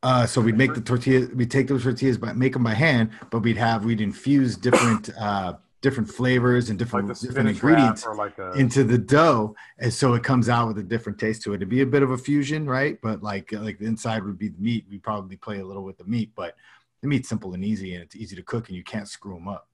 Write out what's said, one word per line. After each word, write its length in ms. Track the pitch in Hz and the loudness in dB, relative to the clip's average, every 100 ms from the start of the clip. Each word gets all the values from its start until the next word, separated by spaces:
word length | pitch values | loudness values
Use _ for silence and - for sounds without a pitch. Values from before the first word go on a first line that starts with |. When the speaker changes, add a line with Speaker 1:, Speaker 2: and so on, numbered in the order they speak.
Speaker 1:
Uh, 240 | 131 127 117 | 4 4 4
so 160 | - | 4
we'd 160 | 113 113 | 4 4
make 160 | 131 | 4
the 80 | 123 | 2
tortilla, 460 | 113 123 127 131 123 127 | -2 0 4 4 4 -2
we'd 140 | 120 | 0
take 160 | 139 135 | 2 2
those 160 | 135 | 2
tortillas, 340 | 117 117 135 113 | 0 0 0 0
but 180 | 113 104 | -2 0
make 200 | 131 131 | 0 2
'em 80 | |
by 100 | 117 | -2
hand, 360 | 107 160 127 110 - - | 2 2 4 2 -2 -6
but 80 | 120 | -2
we'd 180 | 113 104 | 0 2
have, 280 | 117 113 107 | 2 2 0
we'd 160 | 113 | 0
infuse 540 | 104 95 - 143 131 95 | -2 -4 2 2 2 0
different, 520 | 117 - 117 110 - | 2 4 4 2 -2
<coughs> 60 | - | -6
uh, 340 | 104 101 92 85 _ _ | -2 -2 -4 -8 _ _
different 280 | 139 135 104 | 0 0 -4
flavors 600 | - 127 127 123 123 117 | -2 2 4 4 4 2
and 80 | 101 | -2
different, 280 | 120 - 101 | -2 -2 -4
Speaker 2:
Like 80 | - | -6
the 80 | 123 | -8
Speaker 1:
different 220 | 131 110 104 | 0 0 2
Speaker 2:
spinach 60 | |
wrap 100 | 135 160 | 4 6
Speaker 1:
ingredients 280 | 120 110 110 | 4 2 -6
Speaker 2:
or 100 | 107 | -6
like 220 | 101 - | -8 -8
a 120 | 95 | -8
Speaker 1:
into 300 | 90 131 135 | 2 2 4
the 140 | 131 120 | 4 2
dough. 580 | 95 143 165 127 107 - - _ | 4 6 6 4 0 -8 -20 _
And 140 | 120 | -4
so 200 | 117 135 | 0 2
it 100 | 120 | 2
comes 240 | 117 127 107 | 2 2 4
out 180 | 120 117 | 2 0
with 100 | 107 | -4
a 40 | |
different 360 | 95 110 104 101 | -4 -6 -6 -4
taste 220 | 110 107 | -4 -4
to 100 | - | -6
it. 40 | 101 | -6
It'd 120 | 92 | -2
be 120 | 123 | 0
a 40 | 131 | 2
bit 180 | 139 | 2
of 80 | 135 | 2
a 60 | 127 | -2
fusion, 480 | 127 147 139 156 151 | 0 0 0 -4 -2
right? 300 | 131 143 - | -2 -2 -2
But, 200 | 113 107 | -6 -4
like, 280 | 104 98 - | -6 -8 -8
like, 280 | 107 107 - | -8 -8 -8
the 60 | 110 | -6
inside 380 | 110 117 110 | -4 -4 -4
would 140 | 98 92 | -6 -6
be 120 | 104 | -8
the 100 | 82 | -4
meat. 260 | 107 117 95 | -4 -4 -6
We'd 140 | 101 | -14
probably 340 | - 104 95 95 | -8 -8 -8 -16
play 220 | - 101 | -12 -10
a 60 | 92 | -10
little 180 | 98 | -12
with 140 | 95 92 | -14 -14
the 80 | 90 | -6
meat, 260 | 117 107 - | -4 -4 -8
but 200 | 87 - _ _ _ _ | -12 -12 _ _ _ _
the 60 | 143 | -4
meat's 200 | 139 131 | -4 -4
simple 240 | 107 95 | -8 -8
and 100 | 90 98 | -8 -4
easy, 280 | 107 95 87 | -4 -6 -12
and 80 | |
it's 120 | 85 - | -14 -16
easy 200 | 104 92 | -16 -14
to 80 | |
cook, 240 | 90 120 113 | -10 -8 -8
and 60 | 92 | -14
you 60 | |
can't 240 | 90 110 101 | -10 -12 -12
screw 280 | - 101 87 | -16 -16 -14
'em 100 | 90 | -12
up. 200 | 95 _ | -12 _